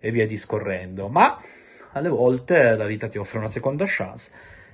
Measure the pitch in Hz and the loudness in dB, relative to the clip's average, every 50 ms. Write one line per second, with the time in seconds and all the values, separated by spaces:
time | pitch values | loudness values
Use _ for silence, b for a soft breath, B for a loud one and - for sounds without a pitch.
0 | - 110 113 117 110 107 110 104 - - - 107 101 101 95 90 92 90 92 98 | -4 -2 0 0 0 0 -2 -8 -6 -4 -4 -4 -2 -4 -6 -6 -6 -10 -10 -8
1 | 95 101 127 170 220 285 - B B B B B B B B B B B B 139 | -8 -2 4 4 4 4 4 B B B B B B B B B B B B -4
2 | 147 175 147 110 123 127 127 127 127 - 175 165 135 117 110 110 107 104 110 107 | -2 -2 0 4 4 4 4 2 0 2 4 6 6 6 4 4 0 -4 -4 -4
3 | 117 110 - 104 101 - - 113 107 110 - - 120 135 139 147 190 196 - - | -6 -6 -6 -6 -8 -6 -6 -4 -4 -4 -6 -4 -4 -4 -2 -2 -2 -2 -2 -4
4 | - 92 - - - - B B B B B B B B | -4 -8 -8 -14 -18 -20 B B B B B B B B